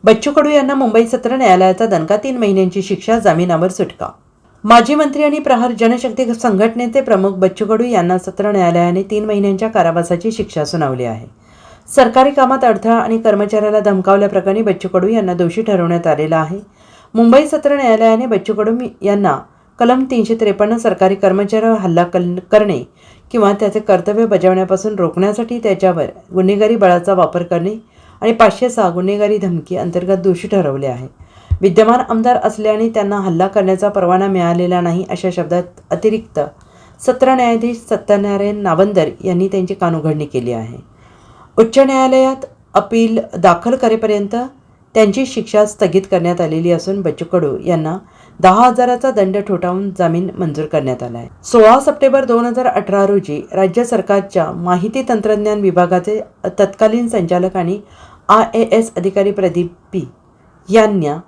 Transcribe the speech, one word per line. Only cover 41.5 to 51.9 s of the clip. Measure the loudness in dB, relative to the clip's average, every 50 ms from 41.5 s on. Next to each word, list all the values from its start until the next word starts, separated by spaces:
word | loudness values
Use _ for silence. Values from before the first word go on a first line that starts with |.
| _ 2
उच्च | 2 4 4 2
न्यायालयात | 4 4 4 2 2 4 4 4 2 2 0 -4 -10 -18 -18 _ _ _ -2
अपील | -2 -2 0 0 2 2 2 0 -2 -4 -6 -8 2
दाखल | 2 2 2 2 0 -2 -2
करेपर्यंत | 0 2 0 0 0 0 -2 -2 -2 -2 -4 -6 -6 -8 -8 -14 _ _ _ _ _ _ _ _
त्यांची | 2 2 2 2 -2 -4
शिक्षा | -4 -4 -8 -6 -2 0 0 0
स्थगित | 0 0 -2 -2 0 0 0 0 0
करण्यात | -2 0 0 -2 -2 -2
आलेली | -2 -2 -2 -2 0 0
असून | 0 -2 -2 -4 -6 -4
बच्चू | -4 -4 -4 -6 -8 -4
कडू | -2 -2 0 -2 -4 -4
यांना | -2 -2 -2 0 0 -4 -6 -8 -12 _ _ _ -20 -20 -10 2
दहा | 4 4 6 6 4 4
हजाराचा | 4 2 0 0 0 0 -2 -2
दंड | 0 0 0 0 0
ठोठावून | -4 -4 -2 -4 -4 -2 -4 -4 -4 -6 -6 -4 -2
जामीन | -2 0 0 -2 -4 -6 -6 -6
मंजूर | -6 -6 -4 -6 -6
करण्यात | -2 -4 -2 -2 -2 -6 -6
आला | -8 -12 -12 -14
आहे. | -14 -16 -20 _ -10
सोळा | 0 4 6 6 8 6 6
सप्टेंबर | 4 0